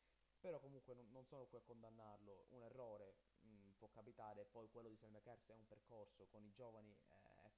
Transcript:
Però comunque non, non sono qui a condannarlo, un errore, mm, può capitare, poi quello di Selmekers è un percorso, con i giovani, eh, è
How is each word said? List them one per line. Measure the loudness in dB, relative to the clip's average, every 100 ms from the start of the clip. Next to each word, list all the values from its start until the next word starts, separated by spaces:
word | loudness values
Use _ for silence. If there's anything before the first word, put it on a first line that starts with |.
| -20 -20 -20 2
Però | 8 8
comunque | 6 -2 0 0
non, | 0
non | -4 -2
sono | 0 0
qui | -2
a |
condannarlo, | -2 -2 -2 -2 -2 -2 -2 -6 -4
un | -2
errore, | 0 4 4 4 2 -2 -12 -14 -8
mm, | -6 -6 -6
può | -4
capitare, | -2 -2 2 4 4 2
poi | 2 0
quello | 2 0
di | -2
Selmekers | -4 -4 -2 -4 -4
è |
un | -8 -6
percorso, | -8 -4 -2 -2 -4 -6
con | -4
i | -4
giovani, | 0 0 0 -4
eh, | -8 -10 -8 -8 -6
è | -8